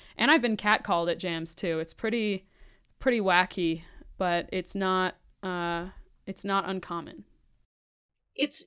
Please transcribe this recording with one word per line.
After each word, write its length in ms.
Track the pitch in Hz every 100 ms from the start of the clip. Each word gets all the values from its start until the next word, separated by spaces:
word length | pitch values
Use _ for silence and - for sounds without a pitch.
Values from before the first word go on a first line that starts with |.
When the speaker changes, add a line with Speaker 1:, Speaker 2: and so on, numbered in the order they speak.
| - -
Speaker 1:
and 140 | 240
I've 100 | 311
been 140 | 233 214
catcalled 540 | 208 214 - 170 170
at 80 | 170
jams 360 | 185 165 165
too. 240 | - 180 160
It's 120 | 165
pretty, 540 | - 220 226 214 190 - _ - - _ _
pretty 220 | 262 240
wacky, 600 | 190 180 185 - 170 160 - - - -
but 320 | 180 170 -
it's 240 | 190 175
not, 420 | 202 190 185 185 - _ _
uh, 480 | 185 180 170 170 175 - - _ -
it's 200 | 190 202
not 200 | 196 -
uncommon. 560 | 190 - 170 - - - _ _ _ _ _ _ _ _ _ _
Speaker 2:
It's, 320 | - 285 -